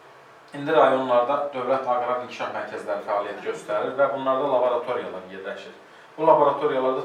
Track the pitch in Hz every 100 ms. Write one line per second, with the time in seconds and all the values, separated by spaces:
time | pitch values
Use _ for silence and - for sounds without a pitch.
0 | - - - - - 143 143 156 135 131
1 | 127 120 123 143 143 131 127 135 131 120
2 | 120 123 120 - - 107 104 107 104 101
3 | 107 104 104 101 110 - - 104 127 135
4 | 135 139 131 131 143 123 120 123 127 120
5 | 95 - 92 95 98 - - - - -
6 | - - 160 196 185 143 147 131 131 113